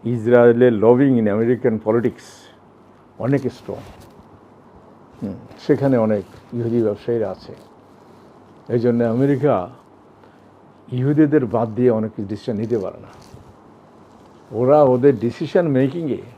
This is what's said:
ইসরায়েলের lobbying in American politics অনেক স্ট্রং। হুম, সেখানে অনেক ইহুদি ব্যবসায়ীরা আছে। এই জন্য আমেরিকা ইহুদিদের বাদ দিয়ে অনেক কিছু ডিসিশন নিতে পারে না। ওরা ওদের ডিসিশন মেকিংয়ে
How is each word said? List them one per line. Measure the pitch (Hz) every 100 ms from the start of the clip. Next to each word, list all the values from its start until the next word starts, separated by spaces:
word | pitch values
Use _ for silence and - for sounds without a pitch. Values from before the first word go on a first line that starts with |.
ইসরায়েলের | 117 120 110 120 120 117 123
lobbying | 110 113 123 139 123
in | 107
American | 101 117 123 127 110 107
politics | 113 117 - - - - - _ _ _ _ _ -
অনেক | 117 139
স্ট্রং। | 127 - - - - - - - - - - - - - - - - -
হুম, | 104 98 117 -
সেখানে | - 147 139 127
অনেক | 110 104 92 - -
ইহুদি | 120 117 117
ব্যবসায়ীরা | 107 101 - 120 101
আছে। | 92 - - - - - - - - - - - - -
এই | 120
জন্য | 120 117
আমেরিকা | 117 113 139 135 143 107 90 - _ - _ - - _ - _ _ _ -
ইহুদিদের | 127 131 151 151 151 120
বাদ | 113 113
দিয়ে | 107 123
অনেক | 110 107 -
কিছু | 98
ডিসিশন | 104 - 107
নিতে | 110 117
পারে | 92 -
না। | 101 - - - - - - - - - - - - - -
ওরা | 107 123 151
ওদের | 143 127 139 127
ডিসিশন | 120 - 156 190 170
মেকিংয়ে | 131 135 170 160 98 -